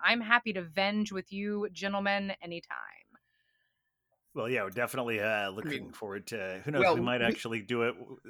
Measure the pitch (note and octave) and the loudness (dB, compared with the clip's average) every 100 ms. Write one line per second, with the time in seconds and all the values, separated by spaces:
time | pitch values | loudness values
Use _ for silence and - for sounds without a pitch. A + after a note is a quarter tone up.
0 | F3+ A#3 G#3+ A#3+ A3+ F#3+ E3+ D#3 G3 G#3+ | 4 4 4 2 2 -4 -4 0 2 2
1 | G#3 F#3+ - G3 G3+ G#3 G3+ E3+ G3 G3+ | 0 -2 -6 -6 -4 -2 -4 -4 -2 0
2 | G3+ G3+ G3 - G3 E3+ - B1+ G1+ G1+ | 2 0 -2 -6 -8 -10 -10 -12 -12 -18
3 | _ _ _ _ _ _ _ _ _ _ | _ _ _ _ _ _ _ _ _ _
4 | _ _ _ - A2+ B2 G2 G2 A#2+ C3 | _ _ _ -4 0 0 0 0 0 0
5 | A#2+ A2 G#2+ G#2+ G2 F#2+ D3+ C#3 G2 - | 0 2 2 2 0 -2 -4 -6 -8 -10
6 | G#2 G2 - A2+ F#2+ F#2 C#3 D3+ F#3 C#3 | -8 -8 -6 -6 -4 -6 -2 4 4 4
7 | A#2+ B2 A#2 A2 A#2 A2+ G2+ A#2+ A#2 - | 2 2 2 2 -2 -4 0 2 2 0
8 | B2 C3 | -10 -16